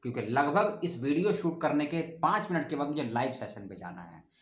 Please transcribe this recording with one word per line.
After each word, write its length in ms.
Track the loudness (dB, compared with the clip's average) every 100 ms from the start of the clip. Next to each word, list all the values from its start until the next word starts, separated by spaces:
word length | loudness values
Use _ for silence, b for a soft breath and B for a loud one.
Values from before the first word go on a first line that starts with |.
क्योंकि 180 | -4 -4
लगभग 600 | 0 2 4 4 2 0
इस 180 | -4 -2
video 300 | 2 2 4
shoot 280 | 2 0 0
करने 260 | 2 2 2
के 140 | 0
पाँच 500 | -2 0 2 2 2
मिनट 180 | -2 0
के 80 | -2
बाद 120 | -2
मुझे 160 | -2
live 280 | -2 0 0
session 360 | -2 -8 -10 -12
पे 60 |
जाना 280 | -10 -12 -12
है। 220 | -14 -18 -20 b